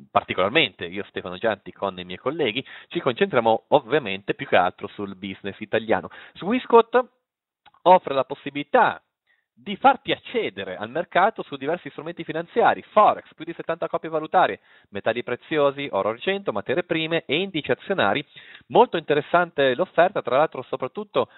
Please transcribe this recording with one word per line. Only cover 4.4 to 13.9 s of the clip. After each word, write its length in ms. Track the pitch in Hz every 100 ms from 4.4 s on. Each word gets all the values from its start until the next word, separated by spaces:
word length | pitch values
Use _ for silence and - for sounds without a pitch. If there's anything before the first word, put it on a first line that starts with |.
| -
che 100 | 98
altro 300 | 90 - 98
sul 280 | - 101 95
business 420 | 98 95 101 95
italiano. 500 | 107 113 110 104 85 - -
Swisquot 720 | - 170 247 - 233 226 247 247 _ _ _ _ _ _ _
offre 300 | 165 180 -
la 120 | 139 131
possibilità 760 | 143 - 139 143 254 185 85 _ _ _ _ _ _
di 160 | 127 202
farti 360 | 269 254 -
accedere 640 | 151 - 233 160 95 95 90
al 140 | 107
mercato 500 | 139 180 175 196 -
su 140 | - 139
diversi 340 | 139 175 -
strumenti 340 | - 147 170
finanziari, 600 | 165 156 170 - 185 190
Forex, 500 | - - 202 101 -
più 100 | -
di 100 | 165
settanta 340 | 165 - 165
coppie 200 | 165